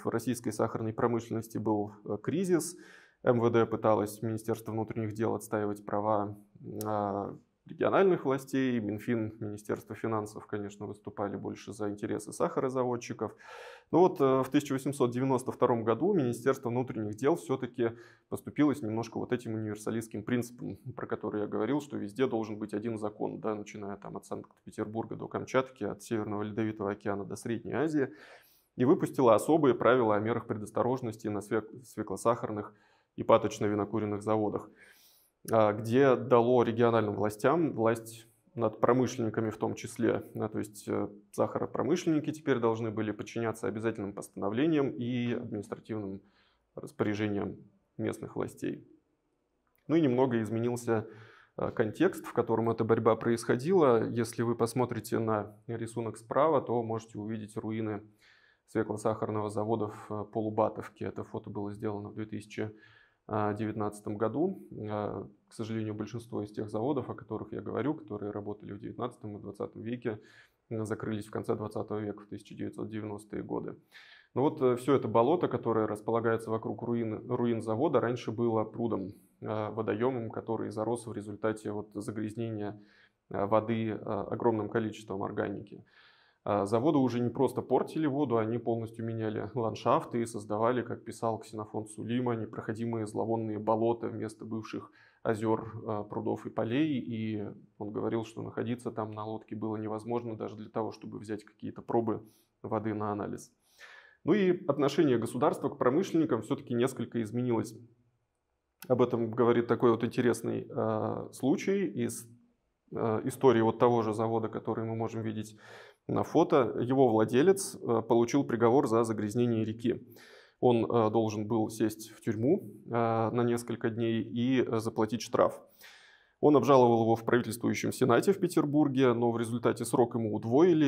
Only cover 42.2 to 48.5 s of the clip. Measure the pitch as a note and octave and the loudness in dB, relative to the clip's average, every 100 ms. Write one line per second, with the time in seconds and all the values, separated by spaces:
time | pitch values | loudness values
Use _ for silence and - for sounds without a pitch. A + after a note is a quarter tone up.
42.2 | D#3 - - A#2+ A#2 A2+ A2+ G#2+ G#2+ G#2 | -2 -4 0 2 2 0 -2 -2 -4 -4
43.2 | G#2 A#2 A#2 G#2+ G#2+ G#2+ A2+ A2 G2+ G2 | -8 -4 -4 -2 -4 -2 -4 -4 -6 -8
44.2 | - F#2+ G2 A2 D#3+ D3+ C3 G#2 A#2+ B2 | -12 -6 -4 0 2 2 0 -2 -4 -2
45.2 | A#2+ A#2 A#2+ G#2 G2 - - A2 G2 G2 | -2 -2 -4 -8 -8 -10 -8 -6 -6 -10
46.2 | - _ _ _ _ - - - G#2+ G#2 | -14 _ _ _ _ -16 -12 -2 -2 0
47.2 | G#2+ G2+ G2+ - - _ _ - A2 G#2 | -2 -2 -4 -6 -16 _ _ -6 -6 -6
48.2 | - A2 G2 | -8 -6 -6